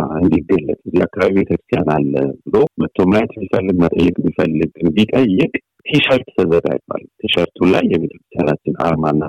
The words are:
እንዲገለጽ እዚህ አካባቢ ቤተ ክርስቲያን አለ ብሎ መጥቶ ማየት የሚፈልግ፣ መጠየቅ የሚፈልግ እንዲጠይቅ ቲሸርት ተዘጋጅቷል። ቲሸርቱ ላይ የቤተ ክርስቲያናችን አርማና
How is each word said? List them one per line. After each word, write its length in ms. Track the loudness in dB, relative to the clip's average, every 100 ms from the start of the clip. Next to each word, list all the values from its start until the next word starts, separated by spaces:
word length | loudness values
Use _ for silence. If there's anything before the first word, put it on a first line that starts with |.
| -2
እንዲገለጽ 640 | -2 0 0 2 0 0 -6
እዚህ 200 | -4 -2
አካባቢ 300 | 0 0 0
ቤተ 140 | 0 0
ክርስቲያን 400 | -4 -2 -2 0
አለ 220 | 0 0 0 -2 -6
ብሎ 200 | -2 0 0 -2
መጥቶ 280 | -4 0
ማየት 280 | 2 2 0
የሚፈልግ፣ 440 | -6 -4 -2 0 2
መጠየቅ 380 | 2 2 2 0
የሚፈልግ 540 | -2 -2 -2 0 -2 -2
እንዲጠይቅ 720 | 0 2 2 2 2 2 0 -4 -12 _ -4
ቲሸርት 420 | -2 2 0 0
ተዘጋጅቷል። 720 | -2 0 0 0 -4 -6 -12 -12 _
ቲሸርቱ 500 | -4 -2 -2 0 2
ላይ 180 | 2
የቤተ 280 | 0 -2 -4
ክርስቲያናችን 680 | -8 _ -4 -2 -2 -4 -4
አርማና 420 | -2 0 0 0